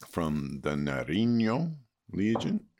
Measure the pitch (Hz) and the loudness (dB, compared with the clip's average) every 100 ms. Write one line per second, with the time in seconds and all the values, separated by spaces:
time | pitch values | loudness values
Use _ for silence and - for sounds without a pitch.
0 | - - 80 76 71 69 76 73 73 67 | -8 -2 0 0 -2 -4 -2 0 0 -2
1 | 62 92 117 117 110 123 165 151 - _ | 0 2 4 4 2 2 -2 -4 -14 _
2 | - 90 104 113 - 208 - | -8 -2 0 2 0 -2 -4